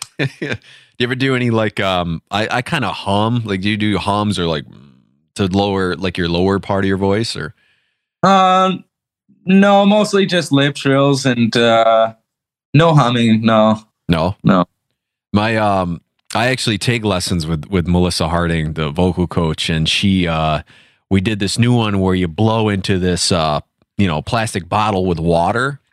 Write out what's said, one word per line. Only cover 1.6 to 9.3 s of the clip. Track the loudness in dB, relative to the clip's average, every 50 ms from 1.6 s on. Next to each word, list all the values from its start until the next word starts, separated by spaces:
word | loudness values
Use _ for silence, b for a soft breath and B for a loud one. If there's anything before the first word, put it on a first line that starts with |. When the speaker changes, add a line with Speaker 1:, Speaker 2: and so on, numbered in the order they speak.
| 0 0 -2 -2
Speaker 1:
um, | -2 -2 -2 -2 -2 -4 -6 -8 -8 _
I, | -4 -4 -2 -2
I | -2 -4
kinda | -4 -4 -4 -4 -4 -4
hum, | -6 -6 -4 -2 0 0 0 0 0 -2 -2
like, | -4 -4 -2
do | -2 -2
you | -2 0
do | 0 0 -2 -2
hums | -2 -2 -2 0 0 -2 -2 -2
or, | -2
like, | -2 -2 -4 -6 -10 -18 -20 -20 -20 _ _ _ _ _ _ _ _ _
to | -2 -2 0
lower, | 2 2 2 2 0 0 0 -2 -2 -4
like, | -4 -4 -4 -2
your | -2 0
lower | 0 2 2 2 0 0
part | -2 -2 -2 0 0
of | 0
your | 0 0
voice, | 0 0 0 0 -2 -4 -6
or? | -8 -10 -12 -14 _ _ _ _ _ _ _ _ _ _ _ _ _ 2
Speaker 2:
Um, | 2 4 4 4 4 4 2 2 0 -2 -4 -10 _ _ _ _ _ _ _ _ _